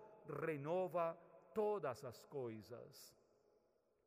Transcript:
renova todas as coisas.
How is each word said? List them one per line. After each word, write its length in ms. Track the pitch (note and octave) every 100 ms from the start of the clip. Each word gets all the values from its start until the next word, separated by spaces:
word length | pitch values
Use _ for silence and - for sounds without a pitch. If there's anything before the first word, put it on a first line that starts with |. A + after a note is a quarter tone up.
| - - -
renova 920 | - E3 D3 D3 F3+ F#3 F3 E3 E3 - - -
todas 500 | A3 G#3 G#3 D3 A#2+
as 220 | - - -
coisas. 880 | C#3+ A#2+ A2 G2+ A#2 A#2+ - - - _ _ _ _ _ _ _ _